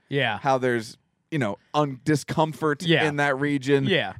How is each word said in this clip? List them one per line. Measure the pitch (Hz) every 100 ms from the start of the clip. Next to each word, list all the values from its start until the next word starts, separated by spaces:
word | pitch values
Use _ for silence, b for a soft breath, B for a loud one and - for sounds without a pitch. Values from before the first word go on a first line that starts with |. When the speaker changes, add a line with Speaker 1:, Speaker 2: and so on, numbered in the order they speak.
| -
Speaker 1:
Yeah. | 139 123 101
Speaker 2:
how | 143 131
there's, | 127 120 110 - _ _ -
you | 156
know, | 110 101 _
un-, | 151 147 131
discomfort | 151 151 - - 156 147 156 143
Speaker 1:
Yeah. | 165 156 151
Speaker 2:
in | 147
that | 143 135
region. | 147 143 127 139 135
Speaker 1:
Yeah. | 156 101